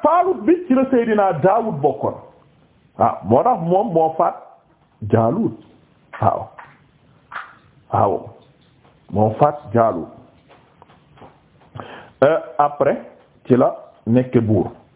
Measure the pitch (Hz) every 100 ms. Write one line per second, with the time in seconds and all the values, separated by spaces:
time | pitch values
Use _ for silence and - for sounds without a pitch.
0 | 302 339 359 220 208 359 - 262 262 247
1 | 226 208 196 160 185 226 220 151 143 -
2 | 110 - - _ _ _ _ _ _ -
3 | 110 - 98 127 240 214 165 185 233 160
4 | 160 170 175 - - _ _ _ _ _
5 | 101 113 113 180 202 - - _ _ _
6 | _ - - - - - - - _ _
7 | _ _ _ - - - _ _ - 101
8 | 101 85 - - _ _ _ _ _ _
9 | - 95 107 - 147 147 - 113 113 87
10 | - - - _ _ _ _ _ - _
11 | _ - - _ _ _ _ - - -
12 | - _ 139 160 - - 147 - 135 -
13 | - - _ _ - 123 147 - - _
14 | 110 123 127 123 110 101 76 - _